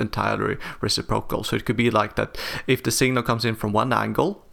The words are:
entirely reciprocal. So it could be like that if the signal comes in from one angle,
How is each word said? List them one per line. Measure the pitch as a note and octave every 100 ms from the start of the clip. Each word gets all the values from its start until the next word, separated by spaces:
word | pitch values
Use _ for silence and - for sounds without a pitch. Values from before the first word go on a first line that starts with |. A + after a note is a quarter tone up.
entirely | G#2+ - G#2 G#2+ G#2 G2+ - -
reciprocal. | A2+ - - A2 - G#2+
So | G#2+ A#2
it | -
could | G#2+
be | A#2+
like | G#2+ G#2+
that | - G#2+ - - - -
if | B2+
the | -
signal | - C3 B2+
comes | A#2 A#2
in | A#2 A2
from | A2
one | G#2 B2+
angle, | A2 G#2+ G#2+ D#3 - -